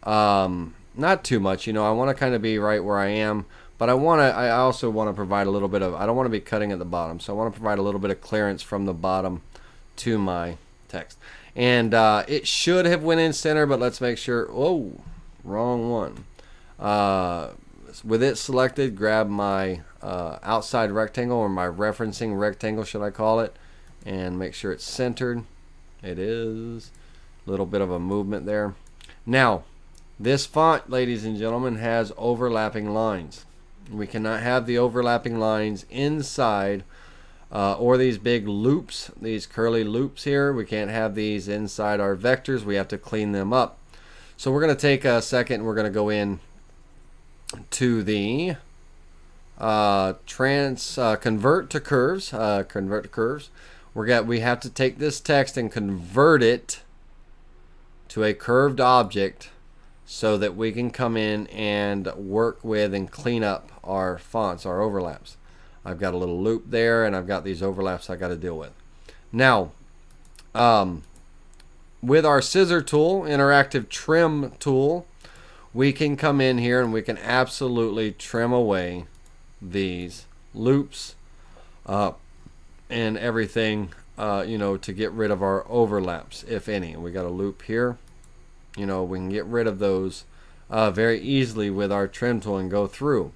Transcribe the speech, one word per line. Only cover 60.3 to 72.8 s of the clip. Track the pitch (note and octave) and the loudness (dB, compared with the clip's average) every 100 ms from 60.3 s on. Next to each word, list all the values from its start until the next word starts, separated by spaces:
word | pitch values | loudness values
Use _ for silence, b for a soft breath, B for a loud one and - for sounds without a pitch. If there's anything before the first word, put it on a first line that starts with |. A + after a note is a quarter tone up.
| G#2 | 2
that | G#2 F2+ | 0 -2
we | A2+ | -4
can | G#2+ A#2+ | -2 -4
come | A#2 B2 A2+ | -2 -2 0
in | G#2+ G#2+ G#2 | 0 -2 -6
and | G#2+ G#2+ G#2 G2+ G2+ F#2 - | -6 -2 0 0 -2 -4 -8
work | G2 G#2 A#2 - | -4 0 0 -2
with | A2+ G#2+ G#2 | -4 0 0
and | G2 F#2 | 0 -6
clean | - B2 A#2+ | -6 -2 0
up | G#2 G2 - - | 0 -2 -8 -16
our | - G2 F#2 E2 | -6 -2 -2 -4
fonts, | - A#2 G2+ F2 F#2+ | -6 -2 -2 -4 -4
our | F2+ | -2
overlaps. | G#2+ G2+ F2 D2+ - - b b b b | 0 -2 -4 -8 -16 -20 b b b b
I've | - F2 | -12 -4
got | F#2+ | -4
a | F2+ | -2
little | F2+ F2 | -2 0
loop | G2+ A2+ - | 0 -2 -2
there, | A#2 A#2 A#2 | 0 2 4
and | A2 | 2
I've | F#2+ F2+ | 0 -2
got | F#2+ | -4
these | F2 F2 | -4 -4
overlaps | F#2+ F#2+ F#2+ F2+ - | -4 -2 -2 -4 -8
I | F2+ | -6
gotta | F#2 E2+ | -6 -4
deal | F2+ D#2+ | -6 -8
with. | D2 - - b b b b | -10 -16 -20 b b b b
Now, | A2+ C3 A2+ E2+ - - - - - - - - A2 | 2 4 4 0 -8 -20 -20 -20 -20 -20 -20 -8 2
um, | A#2+ A2 F#2 E2+ D2 - - - - - - - - - | 6 6 2 -4 -12 -20 -20 -20 -20 -20 -20 -20 -20 -10
with | B2 D3+ D#3 | 2 4 6
our | C#3+ | 4
scissor | B2+ F#3 F#3 E3+ | 4 4 4 4